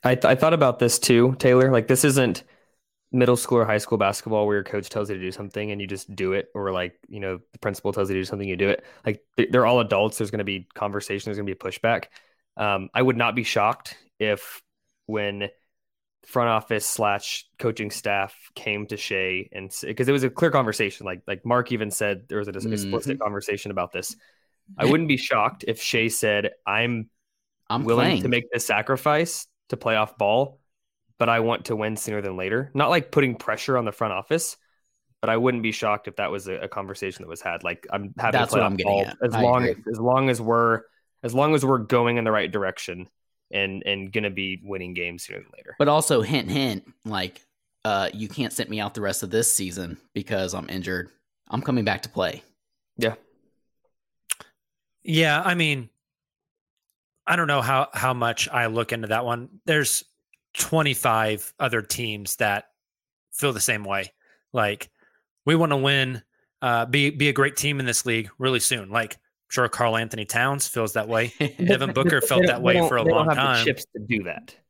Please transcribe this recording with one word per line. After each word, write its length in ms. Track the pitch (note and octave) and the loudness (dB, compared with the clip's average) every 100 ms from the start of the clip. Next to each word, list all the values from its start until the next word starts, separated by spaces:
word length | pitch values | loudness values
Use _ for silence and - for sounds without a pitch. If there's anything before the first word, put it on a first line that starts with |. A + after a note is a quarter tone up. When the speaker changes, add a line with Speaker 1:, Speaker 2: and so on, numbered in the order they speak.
Speaker 1:
I, 120 | B2+ B2+ | 4 4
th-, 100 | - | 4
I 100 | C3 | 6
thought 180 | D#3 | 4
about 240 | E3 C#3 A#2+ | 6 4 4
this 220 | A#2+ - | 2 2
too, 360 | - A#2+ B2 C3+ | 6 6 6 4
Taylor. 320 | C3 B2+ C3 | 6 6 6
Like, 160 | B2+ A2+ | 4 4
this 160 | B2+ | 4
isn't 400 | D3 C3+ B2 F2 - _ _ _ _ _ _ | 4 4 2 0 -8 _ _ _ _ _ _
middle 260 | B2+ B2 B2 | 2 4 4
school 220 | - A#2+ | 4 2
or 60 | A2 | 4
high 120 | G#2+ | 0
school 200 | - A2 | 0 2
basketball 480 | G2+ G#2 - G#2+ G#2 | 2 0 -2 0 2
where 120 | G#2 | 0
your 60 | |
coach 260 | F#2+ G#2 F#2+ | -2 -6 -4
tells 200 | A2 G2+ | -6 -6
you 60 | F#2+ | -6
to 60 | |
do 100 | F#2 | -8
something 400 | F#2 G2+ G#2 G#2 | -8 -10 -8 -6
and 80 | G2+ | -6
you 80 | G2 | -8
just 260 | F#2+ - G2 | -8 -10 -6
do 180 | F#2 | -2
it, 160 | F#2+ - | -2 -4
or, 180 | G#2 G2 | -6 -4
like, 280 | F#2 F2+ _ _ | -2 -4 _ _
you 120 | G#2 | -10
know, 200 | G2 F2+ _ | -8 -8 _
the 60 | - | -8
principal 340 | A2 F#2+ G#2 | -6 -4 -4
tells 160 | G2+ G2 | -2 -2
you 60 | F#2+ | -2
to 60 | |
do 40 | F#2 | -4
something, 220 | G2+ G2+ | -6 -6
you 100 | F2+ | 0
do 120 | G2 | 2
it. 140 | - - - - | 0 -4 -8 -6
Like, 180 | G#2 _ - | -6 _ -2
th-, 120 | - | 2
they're 140 | B2 A#2 | 4 6
all 140 | B2 | 4
adults. 380 | G#2+ G2 G#2+ - | 4 2 2 0
There's 140 | G#2 | -6
gonna 120 | G#2+ | -4
be 240 | G2 G2 F2+ | -4 -6 -10
conversation. 560 | - G#2 G2+ - G2+ A2 | -8 -6 -6 -6 -6 -6
There's 80 | G#2 | -6
gonna 80 | G2+ | -6
be 100 | F#2 | -8
pushback. 500 | F#2+ - A2+ A2+ - - _ _ _ - | -8 -2 0 0 -2 -20 _ _ _ -4
Um, 320 | G#2 G2 F#2+ | -2 -2 -2
I 80 | A2+ | 2
would 160 | C3 A#2 | 2 2
not 180 | A#2 A2+ | 0 0
be 80 | |
shocked 520 | A2 A2+ G#2+ A#2 - - _ _ | -2 2 2 0 -8 -20 _ _
if 420 | G#2+ G#2 - - _ _ _ _ - | -2 -2 -4 -18 _ _ _ _ -8
when 440 | G#2+ G2+ G2+ G2+ _ _ _ _ _ _ _ _ | -4 -4 -4 -8 _ _ _ _ _ _ _ _
front 240 | B2+ A#2+ | 0 2
office 360 | A2 - A2 - | 2 0 -4 -2
slash 600 | - G#2+ G2+ - - - _ | 0 0 0 -4 -10 -10 _
coaching 340 | A#2+ A2+ G#2+ | -4 -2 -6
staff 440 | - G#2+ G2+ G2 - - - | -6 -4 -2 -2 -8 -20 -10
came 300 | - G#2 G#2 | -6 -6 -6
to 100 | G#2 | -8
Shai 500 | - G2 F#2 F#2 F#2+ | -4 -2 -2 -4 -8
and 160 | - F#2+ | -12 -12
s-, 160 | - - A2 | -10 -8 -2
'cause 140 | B2+ | 2
it 40 | |
was 100 | C#3 | 2
a 60 | B2+ | 2
clear 220 | - E3 | 2 2
conversation. 540 | C#3 A#2 G#2 G#2 - G2+ | 4 2 0 -2 -4 -10
Like, 160 | F2+ - | -10 -8
like 200 | F#2+ A#2 | -8 0
Mark 260 | A#2+ B2 | 0 2
even 180 | A#2+ G#2+ | -2 -4
said 380 | - G#2 G2 G#2 | -2 -2 -4 -6
there 120 | G#2+ | -6
was 80 | G2+ | -6
an 60 | G2 | -6
explicit 580 | A2 G#2+ G2 A2+ B2 | -4 -4 -4 -4 -4
Speaker 2:
Mm-hmm. 100 | C3+ | -4
Speaker 1:
conversation 480 | G#2+ G2+ G2 G2+ G#2 | -4 -4 -4 -6 -4
about 220 | F#2+ F2 | -6 -4
this. 220 | F2 - - _ _ _ _ _ - | -6 -10 -12 _ _ _ _ _ -2
I 80 | A2 | 2
wouldn't 240 | D#3 D#3+ | 4 2
be 80 | C3 | 0
shocked 480 | - B2 A2 - - | 2 2 0 -2 -6
if 140 | A2 | -4
Shai 260 | - A#2+ A2+ | 0 0 0
said, 440 | - A2 G#2 G2+ - - | 0 0 2 -2 -6 -4
"I'm 440 | G2+ A#2+ A#2 A2+ _ _ _ _ _ _ | 0 0 -2 -8 _ _ _ _ _ _
Speaker 2:
I'm 140 | A#2 | -2
Speaker 1:
willing 220 | A#2 A#2 B2 | 2 4 4
Speaker 2:
playing. 160 | C#3+ | 2
Speaker 1:
to 80 | G2 | 0
make 200 | A#2+ A#2 | -2 -4
this 160 | A#2 - | -6 0
sacrifice 800 | G#2+ A2 C3 D3+ D3+ E3+ - - _ _ | -2 0 0 2 2 0 -4 -12 _ _
to 80 | A#2+ | -6
play 220 | A#2+ A2 | 0 0
off 200 | G#2+ - | 0 0
ball, 440 | G2+ A2+ C#3 - _ _ _ _ _ _ | 2 2 0 -4 _ _ _ _ _ _
but 100 | A#2 | 2
I 140 | A#2 | 2
want 240 | A2+ A#2 - | 2 -2 -4
to 100 | A2 | -4
win 220 | G#2+ G#2+ | -2 -4
sooner 240 | - G#2 | -6 -6
than 160 | G2 F#2 | -6 -6
later." 340 | F#2+ A2+ C#3 | -2 -2 -2
Not, 160 | C3+ D3 | 0 2
like, 220 | F3 C3+ | 2 2
putting 240 | - C#3 A#2 | 2 2 0
pressure 420 | - A2 - B2+ | -4 -4 0 0
on 60 | |
the 80 | A2+ | 0
front 220 | - A2+ | -2 -4
office, 420 | F#2+ - E3 - - _ _ _ _ _ _ | -4 -2 -2 -2 -10 _ _ _ _ _ _
but 100 | A2 | 0
I 60 | A2+ | 2
wouldn't 280 | B2+ A#2+ | 2 2
be 100 | A2+ | -2
shocked 340 | G#2+ A2 G#2 - | -2 -2 -2 -4
if 80 | G#2 | -6
that 160 | G2+ | -4
was 160 | G2 F#2+ | -4 -6
a, 60 | F#2 | -8
a 60 | F#2+ | -8
conversation 540 | - G2 G2 F#2+ F2+ | -8 -10 -8 -8 -8
that 40 | E2 | -14
was 140 | E2+ | -10
had. 240 | F#2+ E2+ F2 | -8 -6 -6
Like, 200 | F2 - | -8 -8
"I'm 220 | G2+ G2 - | -8 -8 -2
happy 200 | A#2 B2 | 0 2
Speaker 2:
That's 140 | A#2 | 2
Speaker 1:
to 40 | G#2+ | 2
play 40 | |
Speaker 2:
what 40 | F#2 | 2
Speaker 1:
off 40 | |
Speaker 2:
I'm 60 | G2 | 0
getting 160 | G2 | 2
Speaker 1:
ball 120 | G2+ G2 | 2 0
Speaker 2:
at. 120 | - | -2
Speaker 1:
as 140 | B2 A2 | -2 2
Speaker 2:
I 60 | |
Speaker 1:
long 220 | B2 B2 | 4 4
Speaker 2:
agree. 200 | A#2+ - - | 2 -2 -6
Speaker 1:
as, 120 | A2 | -2
as 20 | |
long 300 | A#2 B2+ C3+ | 2 2 2
as 100 | A#2 | 0
we're, 420 | A2+ A#2 A#2 A2+ - _ _ _ | 2 4 4 2 -4 _ _ _
as 100 | B2 | -4
long 220 | B2 D3 D#3 | 0 4 4
as 100 | C3 | 4
we're 140 | C3 | 2
going 360 | G#2 B2 A#2+ A#2+ | 2 2 4 2
in 80 | |
the 80 | A2+ | 2
right 180 | G#2+ F#2 | 2 0
direction 600 | G2+ F#2+ - - F2+ F2+ _ _ _ _ | -2 -4 -6 -10 -12 -14 _ _ _ _
and, 320 | G2+ G2 F#2+ - | -4 -4 -4 -4
and 280 | G2 F#2+ | -6 -4
gonna 160 | A2 G#2 | -4 -4
be 320 | F#2+ F#2+ F#2 | -4 -6 -6
winning 300 | G2 G2 F2+ | -8 -10 -8
games 320 | F2+ F2 F2 - | -8 -8 -8 -14
sooner 140 | G1+ | -14
than 120 | G1+ - | -16 -20
later." 180 | - - | -20 0
Speaker 2:
But 120 | D3 | 2
also, 320 | D3+ D3+ C#3 | 4 4 2
hint, 280 | G#2 C#3+ F#2 | 2 -2 0
hint, 360 | C#3 C3+ G2 - _ | -2 -2 -4 -8 _
like, 380 | A2 G#2 F#2 - _ _ _ _ | -8 -6 -6 -10 _ _ _ _
uh, 280 | A2 G2 F#2+ | -2 0 -2
"You 160 | G#2 G#2+ | -4 -10
can't 240 | - B2 | -6 -6
sit 160 | - A#2+ | -4 -6
me 100 | G#2+ | -4
out 140 | G2+ | -6
the 80 | G#2 | -4
rest 220 | G2+ F#2+ | -4 -4
of 60 | G2 | -2
this 220 | A2 A#2 | 0 2
season 460 | - F#2+ F2 F2 F#2 _ | 0 -2 -6 -10 -10 _
because 400 | - - G2+ F#2 | -10 -4 -4 -2
I'm 160 | F#2 - | -6 -8
injured. 400 | F#2 F2+ F2+ F2+ _ _ _ _ | -8 -4 -6 -6 _ _ _ _
I'm 120 | A2 | -6
coming 220 | - B2+ | -2 0
back 200 | G#2+ G2 | 0 -2
to 60 | - | -4
play." 340 | - F2+ - _ _ _ _ _ - | -4 -4 -4 _ _ _ _ _ -4
Speaker 1:
Yeah. 200 | A2+ A2 _ _ _ _ _ _ _ _ _ _ _ - - _ _ _ _ _ - | -4 -4 _ _ _ _ _ _ _ _ _ _ _ -10 -10 _ _ _ _ _ -2
Speaker 3:
Yeah, 360 | D#3+ D#3+ D3+ | 2 4 4
I 100 | F#3+ | 2
mean, 360 | F3 D#3 C#3+ A2+ _ _ _ _ _ _ _ _ _ _ _ _ _ - | 2 2 0 -6 _ _ _ _ _ _ _ _ _ _ _ _ _ -2
I 80 | F3 | 0
don't 120 | D#3+ | 2
know 140 | C#3+ | 2
how, 280 | A#2+ C3+ C#3+ | 2 2 0
how 220 | - B2+ | 0 -2
much 340 | B2+ A#2 A#2 - | 0 0 0 -2
I 200 | B2+ A#2 | 0 0
look 260 | A2 A2+ | 0 -2
into 160 | A#2 A2 | -4 -2
that 160 | A2 B2 | -2 0
one. 240 | A#2+ B2 - - | -4 -6 -12 0
There's 400 | D#3 C#3 - - _ _ _ _ | 0 2 -2 -6 _ _ _ _
twenty-five 1000 | - - D#3+ D3 B2+ C3 A2 A2 G#2+ - _ | -6 -2 2 2 2 2 2 2 -2 -6 _
other 220 | C3+ A2+ | -2 -2
teams 560 | G#2 - A#2+ G#2+ G2 - | -4 -6 -6 -6 -8 -2
that 320 | G#2+ G2+ - _ _ _ _ _ _ | 0 0 -6 _ _ _ _ _ _
feel 180 | - C#3 | -2 -2
the 80 | A2+ | 0
same 240 | - A2 | -2 -2
way. 300 | G2+ G2 F#2 _ _ _ _ | -2 -4 -6 _ _ _ _
Like, 360 | B2+ G#2 G#2 - _ _ _ _ _ - | 0 0 -2 -10 _ _ _ _ _ 0
"We 100 | D#3+ | 2
wanna 200 | E3 C#3+ | 4 2
win, 480 | C3+ C#3 C3 B2 _ _ _ _ | 2 2 0 -4 _ _ _ _
uh, 240 | C3 A#2+ A#2 | -2 0 2
be, 240 | C#3+ C#3+ | 2 2
be 180 | D3+ C#3+ | 2 0
a 60 | |
great 240 | C3 C#3 C#3+ | 2 0 0
team 240 | C#3+ C#3+ | -4 -2
in 40 | B2+ | -2
this 200 | A#2 B2+ | -2 0
league 240 | A2+ G2+ _ | -2 -2 _
really 240 | C3 B2+ | -2 0
soon." 300 | - B2 F#2+ | 0 -2 -2
Like, 260 | A2 A2 - _ _ _ | -4 -4 -10 _ _ _
sure, 180 | - A#2+ | 0 0
Karl 300 | - A#2+ A2 | 2 0 2
Anthony 260 | A2+ A2 | -2 -6
Towns 460 | G#2 A#2 B2+ C#3 - | -4 0 0 0 -4
feels 240 | - A2 | -2 -2
that 160 | A2+ G#2+ | -2 0
way. 240 | A2+ A#2 - | 0 0 -2
Speaker 2:
<laughs> 200 | D3 - | -4 0
Speaker 3:
Devin 340 | F3 B2+ C3+ | 2 2 2
Booker 300 | A#2+ E3 D3+ | 2 4 4
Speaker 1:
But 80 | - | 4
Speaker 3:
felt 120 | C3+ | 4
Speaker 1:
they 40 | F3+ | 4
Speaker 3:
that 60 | |
Speaker 1:
don't, 100 | A#2+ | 2
Speaker 3:
way 100 | B2 F3+ | 2 4
Speaker 1:
they 40 | |
don't, 80 | E3 | 4
Speaker 3:
for 100 | B2 | 4
a 60 | |
Speaker 1:
they 60 | A2+ | 4
don't 80 | E3 | 4
Speaker 3:
long 100 | D#3 | 4
Speaker 1:
have 80 | D3 | 2
Speaker 3:
time. 240 | C#3 A#2+ | 4 2
Speaker 1:
the 60 | A#2 | 2
chips 200 | B2+ - A#2+ | -2 -8 -14
to 20 | G#2 | -4
do 160 | A2 | -4
that. 320 | F2+ - - - | -4 -10 -14 -20